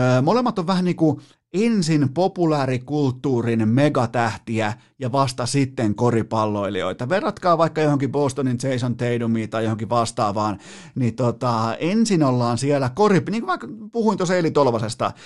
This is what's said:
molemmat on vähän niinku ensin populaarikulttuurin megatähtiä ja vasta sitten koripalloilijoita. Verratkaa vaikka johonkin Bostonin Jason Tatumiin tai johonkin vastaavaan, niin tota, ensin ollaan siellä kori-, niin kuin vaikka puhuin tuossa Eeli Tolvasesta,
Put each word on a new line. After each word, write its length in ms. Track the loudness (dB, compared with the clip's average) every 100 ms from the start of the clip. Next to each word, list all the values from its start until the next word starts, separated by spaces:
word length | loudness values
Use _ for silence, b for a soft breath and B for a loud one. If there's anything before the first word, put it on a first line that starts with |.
| 2 2
molemmat 380 | 4 2 0 -2
on 80 | -2
vähän 180 | 0 0
niinku 360 | 2 2 0 B B _
ensin 560 | -2 0 0 2 2 2
populaarikulttuurin 1600 | 2 0 2 0 2 0 -2 -2 0 0 0 0 0 2 2 2
megatähtiä 1040 | 4 4 2 0 0 -2 -2 -6 -2 -2 -4 b b
ja 120 | -4
vasta 340 | 0 0 -2 -2
sitten 500 | 0 0 0 -2 2
koripalloilijoita. 1160 | 2 2 0 0 0 0 -2 -2 -4 -4 -2
Verratkaa 480 | -2 -2 -2 0 2
vaikka 240 | 2 2
johonkin 300 | 0 2 0
Bostonin 460 | 0 -2 0 -2 -2
Jason 340 | -2 -2 -2 -2
Tatumiin 520 | -2 -2 0 -2 -2
tai 140 | -2
johonkin 260 | -2 -2 -2
vastaavaan, 680 | 0 0 0 -2 0 -2 -4 B B B -2
niin 200 | -2 0
tota, 600 | -2 0 -2 0 -2 -2
ensin 440 | -2 0 2 2
ollaan 340 | 2 2 0 0
siellä 320 | 0 0 0
kori-, 340 | 2 4 4 2
niin 100 | -4
kuin 60 | -4
vaikka 200 | -6 -6 -14 -8
puhuin 260 | -2 0 0
tuossa 180 | 0 2
Eeli 160 | 2
Tolvasesta, 600 | 4 2 2 -4 -4 -4 -6